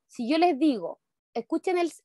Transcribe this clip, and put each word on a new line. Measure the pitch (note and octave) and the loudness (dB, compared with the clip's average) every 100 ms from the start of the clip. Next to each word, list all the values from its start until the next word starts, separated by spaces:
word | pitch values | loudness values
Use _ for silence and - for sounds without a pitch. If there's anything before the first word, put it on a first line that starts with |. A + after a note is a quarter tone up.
| _ | _
si | - A#3 | -8 -2
yo | D#4+ | 2
les | F4 C#4 | 4 4
digo, | D#4 A#3+ E3 - _ _ _ | 2 0 -4 -12 _ _ _
escuchen | A#3 A#3 D#4+ F#4+ F4+ | -8 -4 -4 -2 -2
el, | E4+ - | -2 -4